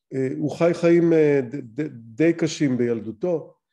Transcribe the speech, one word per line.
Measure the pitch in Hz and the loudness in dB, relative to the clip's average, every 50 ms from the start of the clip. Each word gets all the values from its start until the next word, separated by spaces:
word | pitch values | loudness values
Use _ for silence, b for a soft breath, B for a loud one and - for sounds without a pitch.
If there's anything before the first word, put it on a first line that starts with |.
| _ _ - | _ _ -6
אה, | 131 135 131 151 | -4 -4 -4 -4
הוא | 151 151 147 | -4 -6 -6
חי | - - 170 175 165 | -2 0 0 0 2
חיים, | 170 170 170 170 170 170 170 165 | 2 2 4 4 4 4 4 4
אה, | 160 156 147 143 139 127 117 | 4 4 4 4 2 0 -2
ד-, | 123 147 135 113 107 131 | -6 -12 -12 -10 -10 -10
ד-, | 151 151 131 117 113 113 113 | -10 -10 -10 -14 -18 -10 -4
די | 110 156 170 165 | 0 2 2 2
קשים | 165 170 151 - - 156 135 127 | 2 -2 -4 -2 0 -2 0 0
בילדותו. | 117 120 120 117 113 101 113 110 - - 180 170 151 - - - _ _ _ | 0 0 0 -2 -4 -6 -8 -8 -6 -4 -4 -4 -4 -6 -10 -20 _ _ _